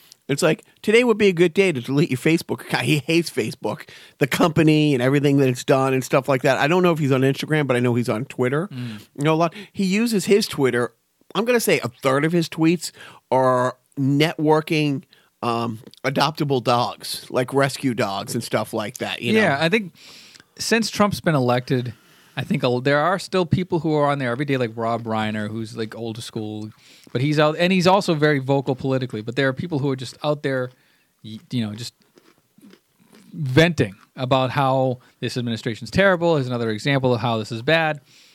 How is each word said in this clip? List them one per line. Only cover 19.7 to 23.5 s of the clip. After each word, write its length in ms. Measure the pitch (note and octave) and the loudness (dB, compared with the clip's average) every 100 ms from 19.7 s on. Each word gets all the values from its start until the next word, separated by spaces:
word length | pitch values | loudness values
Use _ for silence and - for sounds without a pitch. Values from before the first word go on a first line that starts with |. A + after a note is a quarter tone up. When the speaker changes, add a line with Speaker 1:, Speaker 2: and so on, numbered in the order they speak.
| A3 F#3+ - - - - - _ - | 0 -4 -12 -20 -20 -20 -20 _ -12
Speaker 2:
since 320 | - A3+ G#3+ | -2 0 0
Trump's 300 | - G#3 - | 0 0 0
been 140 | - D3+ | 0 2
elected, 560 | B2 B2 B2+ C3 B2 - _ _ _ - | 2 0 0 -2 -4 -10 _ _ _ -8
I 60 | |
think 200 | - D#3+ | -4 -2
a, 160 | C3 B2 | 0 0
there 160 | C3 C#3+ | 2 2
are 200 | D#3 F#3+ | 2 -2
still 280 | - F#3+ | -2 -2
people 340 | F3 | 0